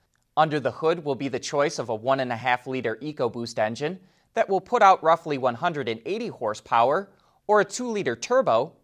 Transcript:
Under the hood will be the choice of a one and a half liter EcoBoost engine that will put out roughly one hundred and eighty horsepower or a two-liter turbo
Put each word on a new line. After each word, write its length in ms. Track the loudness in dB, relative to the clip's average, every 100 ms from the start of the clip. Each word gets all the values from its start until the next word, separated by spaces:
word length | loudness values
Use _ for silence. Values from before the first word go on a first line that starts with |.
| _ _ _ 0
Under 240 | 2 2
the 100 | -2
hood 320 | 0 0 0
will 120 | -2 -4
be 120 | -4
the 100 | -6
choice 420 | -4 0 0 -2
of 100 | -6
a 60 | -4
one 260 | 0 0
and 100 | -2
a 60 | -4
half 280 | -2 -2 -2
liter 300 | -4 -4 -6
EcoBoost 580 | -8 -4 -4 -4 -8 -2
engine 400 | -2 -2 -6 -8 _ _ _ -4
that 120 | 0
will 140 | -2
put 200 | 0 4
out 220 | 6 6
roughly 340 | 4 2 0 -2
one 180 | -2 0
hundred 340 | -4 -4 -4
and 100 | -6 -6
eighty 240 | -6 -8
horsepower 800 | -6 -6 -6 0 2 4 2 -2 _ _ _ 2
or 140 | 4
a 60 | 4
two-liter 500 | -2 -4 -2 -2 -4
turbo 560 | 0 2 4 2 0 -6